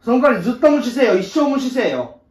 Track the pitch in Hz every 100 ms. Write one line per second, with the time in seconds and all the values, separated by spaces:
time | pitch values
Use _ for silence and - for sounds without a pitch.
0 | 233 247 277 214 175 240 311 294 240 240
1 | 240 185 190 320 285 269 247 254 190 127
2 | 123 - _